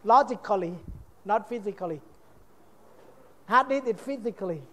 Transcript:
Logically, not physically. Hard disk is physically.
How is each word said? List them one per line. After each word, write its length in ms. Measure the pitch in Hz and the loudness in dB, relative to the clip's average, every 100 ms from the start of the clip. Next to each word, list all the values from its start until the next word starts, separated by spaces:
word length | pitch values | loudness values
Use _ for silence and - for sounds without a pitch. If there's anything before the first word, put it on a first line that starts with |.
Logically, 720 | 202 254 285 214 - 196 175 175 - - - - 190 | 8 6 6 -4 0 0 0 -6 -12 -16 -18 -16 -2
not 240 | 220 226 | -2 0
physically. 520 | 240 202 196 180 151 - - - - - - - - - - - - - - - | -6 -6 -6 -8 -8 -12 -20 -20 -20 -20 -20 -20 -20 -20 -20 -20 -20 -20 -20 2
Hard 220 | 240 262 | 4 4
disk 180 | 277 262 | 0 0
is 120 | 208 | -4
physically. 640 | 254 277 226 - 190 160 135 | -4 -6 -6 -6 -6 -6 -10